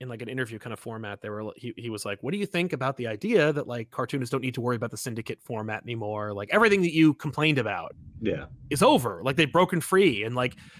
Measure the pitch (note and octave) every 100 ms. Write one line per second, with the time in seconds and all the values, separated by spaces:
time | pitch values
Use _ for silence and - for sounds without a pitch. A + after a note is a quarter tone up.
0 | B2+ A2+ A2+ C3 A#2 A2 A#2+ G#2+ - A2
1 | G#2+ G2+ G#2+ G#2+ G#2+ - B2 - A#2 G#2+
2 | G#2+ G2+ B2+ G3+ G3+ F3 F3 C3+ C3 C3+
3 | A#2 G#2+ G#3 A3 D3+ D3 C3 A#2+ A2+ -
4 | B2 C#3+ B2 C3+ B2+ A#2+ A#2+ A#2 A#2 G#2+
5 | C3 A2+ A2+ A2+ - A2+ G#2+ G#2+ A#2 A#2
6 | G#2+ G#2 G#2 G2+ G#2+ G3+ A3+ G3 F3 D#3
7 | D#3 D3 D3+ C#3 D#3 C#3 G#2+ F#2 D#2+ -
8 | - - G#2+ D#2 C2+ - - C#3+ A#3 C4+
9 | A#2+ F2 A#2 C#3 D3 E3 F3+ F3 - F#3+
10 | G3 G#2+ A2 B2 B2+ - -